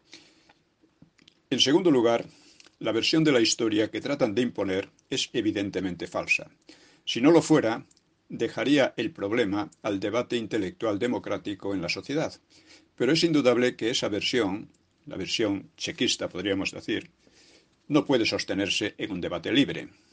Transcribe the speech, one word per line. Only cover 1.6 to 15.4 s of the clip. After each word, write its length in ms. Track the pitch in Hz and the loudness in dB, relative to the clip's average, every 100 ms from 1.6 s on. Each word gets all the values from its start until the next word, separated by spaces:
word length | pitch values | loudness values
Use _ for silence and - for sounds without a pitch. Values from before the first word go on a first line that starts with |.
segundo 320 | - 165 175 | 4 4 4
lugar, 340 | 131 117 117 - - _ _ - _ | 4 4 2 -2 -14 _ _ -20 _
la 80 | 113 | -2
versión 320 | 110 - 160 | 0 2 2
de 80 | 156 | 4
la 100 | 127 | 4
historia 520 | 110 - 113 107 107 | 4 2 0 0 0
que 80 | 110 | -2
tratan 340 | 127 - 139 | -6 -2 0
de 80 | 101 | 0
imponer 480 | 120 - 98 95 - _ _ | -2 -2 -2 -2 -4 _ _
es 220 | 131 - | -6 -4
evidentemente 760 | 127 107 101 101 95 92 175 90 | -2 -2 -2 -2 -4 -4 -6 -6
falsa. 420 | - 82 - - _ - - _ _ | -6 -2 -2 -2 _ -20 -20 _ _
Si 160 | - - | -8 2
no 100 | 156 | 6
lo 100 | 165 | 6
fuera, 460 | - 151 113 113 - _ _ _ _ | 6 4 2 -2 -8 _ _ _ _
dejaría 640 | - 117 - 117 143 123 - | -6 -4 -2 2 4 4 0
el 160 | 113 | -6
problema 580 | 90 101 120 104 101 101 - | -4 -2 0 0 -2 -4 -8
al 180 | 110 98 | -6 -4
debate 360 | 104 113 123 123 | -2 -4 -2 -4
intelectual 600 | 110 117 92 - 113 101 | -4 -4 -4 -4 -4 -2
democrático 760 | 120 104 101 98 95 98 98 | -2 -4 -4 -6 -6 -8 -6
en 60 | 98 | -4
la 80 | 87 | -4
sociedad. 460 | 98 92 143 117 - _ _ _ - _ _ | -6 -4 -4 -4 -8 _ _ _ -20 _ _
Pero 160 | 123 | 2
es 100 | 160 | 2
indudable 540 | 170 151 123 117 123 123 | 4 4 4 4 2 0
que 140 | 113 | -2
esa 180 | - 113 | -2 -2
versión, 600 | 101 - 127 101 101 139 _ _ _ - | -2 -2 0 0 -2 -10 _ _ _ -14
la 100 | 98 | -10
versión 540 | 90 - | -6 -2